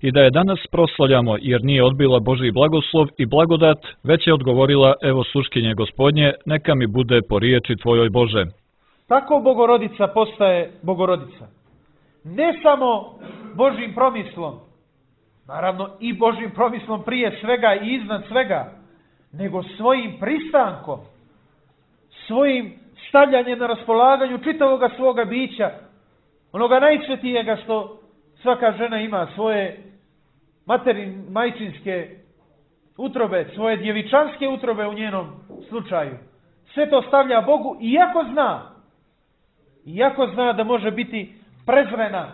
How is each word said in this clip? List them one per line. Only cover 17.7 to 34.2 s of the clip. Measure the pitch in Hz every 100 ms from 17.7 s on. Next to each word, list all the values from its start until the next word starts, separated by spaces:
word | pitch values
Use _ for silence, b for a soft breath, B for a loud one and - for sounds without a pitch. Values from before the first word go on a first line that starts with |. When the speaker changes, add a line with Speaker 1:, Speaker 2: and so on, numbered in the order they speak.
Speaker 2:
i | 202 214
iznad | 262 208 208 -
svega, | 240 233 170 110 - _ b b b b
nego | 147 196 190
svojim | 180 - 220 262 226 170
pristankom, | 208 311 320 294 226 160 - 135 - _ _ _ _ _ _ _ _ _ _ - -
svojim | 226 285 262 214 - _ _ -
stavljanjem | 277 285 262 247 240
na | 240
raspolaganju | 233 - 226 247 269 262 247
čitavoga | 302 311 277 262 233 -
svoga | 262 240
bića, | 220 240 262 - 202 - - _ _ _ _ _ _
onoga | 190 233 254
najsvetijega | 294 302 294 269 254 247 220 214
što | - 220 196 - _ _ _ _
svaka | 247 247 240 190
žena | 233 220
ima, | 220 202 165
svoje | - 220 214 190 - - _ _ _ _ _ _ _ -
materin-, | 247 247 208 202 190 190
majčinske | 196 240 233 214 151 202 185 165 - _ _ _ _ _ _ _ _
utrobe, | 254 254 220 180 147
svoje | - 220 214
djevičanske | 202 214 208 277